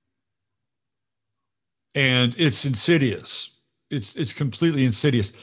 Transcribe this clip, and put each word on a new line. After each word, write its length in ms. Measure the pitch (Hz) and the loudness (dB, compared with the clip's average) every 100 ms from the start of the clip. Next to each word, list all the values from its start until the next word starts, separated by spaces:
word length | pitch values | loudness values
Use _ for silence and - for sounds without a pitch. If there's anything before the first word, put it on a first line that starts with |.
| _ _ _ _ _ _ _ _ _ _ _ _ _ _ _ _ _ _ _ 143 | _ _ _ _ _ _ _ _ _ _ _ _ _ _ _ _ _ _ _ 0
And 400 | 135 127 120 123 | 2 4 2 2
it's 280 | 160 - 143 | 0 2 -2
insidious. 840 | 117 - 165 131 87 - - - _ _ _ _ | -2 2 2 2 -2 -8 -10 -10 _ _ _ _
It's, 260 | 143 104 - | -8 -8 -8
it's 180 | 127 | -8
completely 500 | - 143 - 165 147 131 | -4 -6 0 0 2 0
insidious. 480 | 110 147 120 101 - | 2 0 0 -2 -8